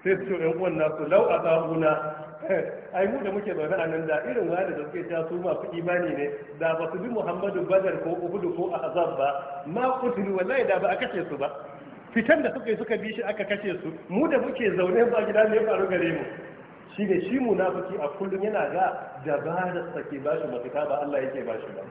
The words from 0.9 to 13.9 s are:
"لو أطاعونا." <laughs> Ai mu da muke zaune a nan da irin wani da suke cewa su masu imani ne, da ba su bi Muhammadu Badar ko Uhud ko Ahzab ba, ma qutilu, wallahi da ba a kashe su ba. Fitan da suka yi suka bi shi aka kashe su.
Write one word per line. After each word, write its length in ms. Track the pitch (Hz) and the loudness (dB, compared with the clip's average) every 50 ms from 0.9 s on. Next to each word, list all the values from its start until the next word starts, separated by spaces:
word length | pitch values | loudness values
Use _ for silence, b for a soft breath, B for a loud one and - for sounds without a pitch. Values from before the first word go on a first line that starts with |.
| - - 151 147 | 0 -2 -2 6
"لو 180 | 175 202 240 | 6 6 6
أطاعونا." 880 | 190 170 160 - 170 165 160 165 160 165 160 160 156 151 - 151 156 151 - 156 - - - | 6 4 2 4 4 4 4 4 2 0 4 4 4 4 4 0 -4 -6 -8 -12 -12 -12 -10
<laughs> 520 | - 170 190 170 147 131 - - - - - | -2 0 0 0 0 -2 -6 -10 -12 -6 0
Ai 140 | 180 196 208 | 2 2 2
mu 140 | 240 277 220 | 2 0 -2
da 80 | 196 | -2
muke 220 | 190 208 202 208 175 | -2 -2 -2 -2 -2
zaune 200 | 160 151 151 180 | -2 0 0 0
a 120 | 185 165 | 0 0
nan 220 | 165 160 160 160 156 | 0 0 -2 0 0
da 120 | 151 151 - | 0 0 0
irin 240 | 240 262 240 196 165 | 0 -2 0 0 0
wani 240 | 170 180 190 175 156 | 0 0 0 -2 -2
da 80 | 151 147 | -4 -6
suke 240 | 151 - 180 160 170 | -6 -6 -8 -6 -4
cewa 200 | 170 165 160 - | -2 -4 -2 -2
su 60 | 180 | -4
masu 320 | 180 175 185 156 - - - | -2 -2 -2 -2 -2 -4 -6
imani 380 | 165 170 165 175 175 180 175 165 147 | -6 -4 -2 0 0 0 0 0 -2
ne, 140 | 139 143 143 - - - - - 147 | -2 -2 -4 -4 -6 -10 -12 -8 -2
da 160 | 160 165 160 | 0 0 0
ba 160 | 165 165 160 | 0 -2 -4
su 60 | - 185 | -4 -4
bi 80 | 185 247 | -4 -4
Muhammadu 540 | 240 214 - 175 175 185 190 202 185 185 - - | -2 -2 -2 -2 -2 -2 -2 -2 -2 -2 0 4
Badar 320 | 190 190 190 190 160 - - | 4 4 4 4 0 0 -2
ko 60 | 165 175 170 | -2 -2 -2
Uhud 380 | 170 175 180 202 180 170 - 165 | -4 -4 -4 -2 -2 -2 -2 -2
ko 160 | 180 180 175 | -2 -2 -2
Ahzab 420 | 156 165 156 - 180 170 160 - - | -2 -4 -2 0 2 0 2 2 0
ba, 440 | 135 143 143 - - - - - - 147 | 0 0 0 -2 -6 -8 -10 -10 -8 -6
ma 320 | 165 226 254 254 262 262 | -4 0 2 2 0 2
qutilu, 340 | 254 240 190 190 202 196 196 | 0 -2 0 0 -2 -2 0
wallahi 300 | 185 180 - 262 277 233 | 0 0 2 2 2 4
da 140 | 185 190 180 | 4 2 2
ba 100 | 185 202 | 4 2
a 60 | 185 - | 0 0
kashe 260 | - - - 190 160 - | -2 -4 -2 -4 -4 -4
su 80 | 156 139 | -4 -4
ba. 100 | 135 143 - - - - - - - - - - - - - | -4 -4 -4 -6 -12 -12 -14 -16 -16 -16 -18 -18 -18 -2 0
Fitan 280 | 226 220 - 311 311 | 0 6 6 6 6
da 100 | 277 226 | 6 0
suka 180 | - 254 - 233 | -2 -2 -2 -2
yi 80 | 220 - | -2 -2
suka 200 | 240 - 226 202 | 0 -2 -2 -2
bi 160 | - 220 220 | -2 -4 -4
shi 80 | 240 233 | -4 -4
aka 220 | 202 208 - 196 | -4 -2 -2 -2
kashe 320 | - 208 196 202 202 175 - | -2 -2 -2 -2 -4 -4 -4
su. 120 | - 175 | -4 -8